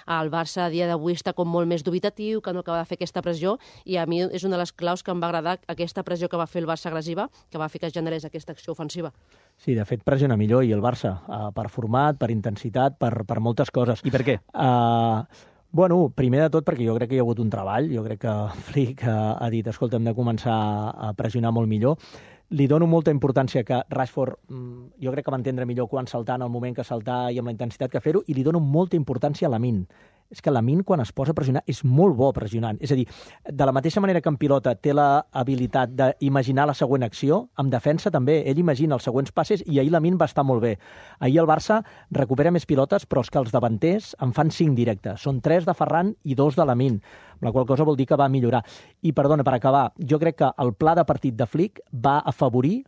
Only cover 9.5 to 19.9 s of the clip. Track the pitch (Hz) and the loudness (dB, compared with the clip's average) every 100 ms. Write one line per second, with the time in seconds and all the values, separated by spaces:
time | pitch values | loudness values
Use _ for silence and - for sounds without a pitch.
9.5 | _ - 117 104 120 - 135 139 110 107 | _ -2 -2 -2 -4 0 2 4 2 4
10.5 | 120 127 104 113 123 113 90 - 110 107 | 4 4 2 0 0 -4 -6 -8 -8 -8
11.5 | 101 104 - 113 123 147 139 113 113 107 | -8 -8 -6 -2 2 2 0 -2 -2 -4
12.5 | 101 117 127 135 135 123 113 104 113 113 | -6 -4 0 0 0 -2 -2 -4 -2 -2
13.5 | 117 139 131 120 117 - 127 131 123 - | 0 -2 0 0 0 -2 -2 0 -2 -4
14.5 | - 135 123 117 117 117 110 - - - | -2 2 4 4 2 2 0 -4 -14 -20
15.5 | _ _ 156 185 175 151 - 131 131 160 | _ _ 2 4 4 2 0 0 2 2
16.5 | 160 151 151 117 113 117 131 120 117 110 | 2 0 -2 0 -2 0 0 0 0 -2
17.5 | 104 95 107 156 123 110 110 117 107 104 | -4 -4 -2 -2 -4 -6 -6 -4 -2 -4
18.5 | - - 143 123 135 117 110 107 110 117 | -8 -6 -2 -2 -2 -2 0 0 -2 -4
19.5 | 113 110 107 123 | -4 -4 -4 -2